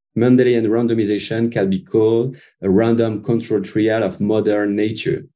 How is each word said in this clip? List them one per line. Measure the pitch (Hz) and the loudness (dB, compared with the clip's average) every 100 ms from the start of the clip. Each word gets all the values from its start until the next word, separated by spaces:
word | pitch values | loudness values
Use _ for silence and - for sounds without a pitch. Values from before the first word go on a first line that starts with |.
| _ 110 | _ 0
Mendelian | 123 127 127 120 | 0 2 2 2
randomization | 110 113 117 113 104 101 - 110 117 | 0 0 0 0 0 -2 -4 -2 -2
can | 110 98 | 0 0
be | 95 | -2
called | - 110 110 113 131 131 - _ | 0 2 2 2 -2 -8 -20 _
a | 95 | 2
random | 95 113 117 113 101 | 2 4 2 0 -2
control | 110 113 - 107 | -2 -4 0 -2
trial | 95 107 107 113 | -2 0 0 0
of | 98 95 | -2 -2
modern | 104 107 104 104 104 | 0 0 2 0 0
nature | 101 110 110 - - - | 0 -2 -2 -4 -6 -8